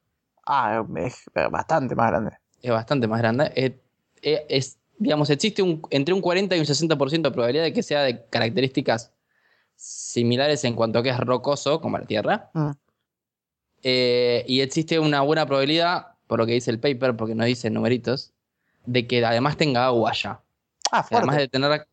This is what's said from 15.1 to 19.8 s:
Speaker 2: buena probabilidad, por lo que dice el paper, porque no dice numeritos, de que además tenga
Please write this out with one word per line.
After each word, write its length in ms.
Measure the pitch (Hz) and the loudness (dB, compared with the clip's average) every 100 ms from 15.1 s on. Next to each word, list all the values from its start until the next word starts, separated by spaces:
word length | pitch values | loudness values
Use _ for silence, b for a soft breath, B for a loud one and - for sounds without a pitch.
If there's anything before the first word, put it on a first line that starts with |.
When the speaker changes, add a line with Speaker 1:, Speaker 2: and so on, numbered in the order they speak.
| 143 | 2
Speaker 2:
buena 240 | 139 156 147 | 2 2 0
probabilidad, 720 | 135 139 165 170 175 - _ - | 0 0 2 0 -2 -6 _ -4
por 120 | 113 | 0
lo 60 | 113 | 2
que 80 | |
dice 180 | 120 120 | 0 0
el 80 | 113 | -2
paper, 360 | 147 127 131 117 | -2 0 0 -2
porque 200 | 110 113 | -2 0
no 80 | |
dice 260 | 117 123 113 | 0 0 -2
numeritos, 640 | 110 110 123 117 131 - _ _ _ _ _ - | 0 0 0 0 -4 -6 _ _ _ _ _ -2
de 200 | 123 120 | -2 0
que 160 | 123 | 0
además 340 | 117 117 139 147 | 2 2 0 0
tenga 280 | 156 123 | 0 2